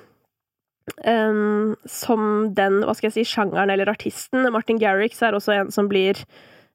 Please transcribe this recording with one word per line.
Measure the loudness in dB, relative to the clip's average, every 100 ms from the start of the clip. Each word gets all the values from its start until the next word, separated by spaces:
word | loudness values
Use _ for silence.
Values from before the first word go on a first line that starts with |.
| -6 _ _ _ _ _ _ _ -16 -4
ehm, | 0 2 2 2 0 0 0 -4 -10
som | -8 0 0 2 0 0 0
den, | 2 2
hva | 0 -2
skal | -2
jeg | -2
si, | -2 0
sjangeren | -2 0 0
eller | 0 0
artisten. | -2 -6 -10 -4 0 2
Martin | 0 0 0
Garrix | 2 2 0 0
er | 0 0
også | 0
en | 0 0
som | 0 0
blir, | 2 2 0 -6 -20 -20 -20 _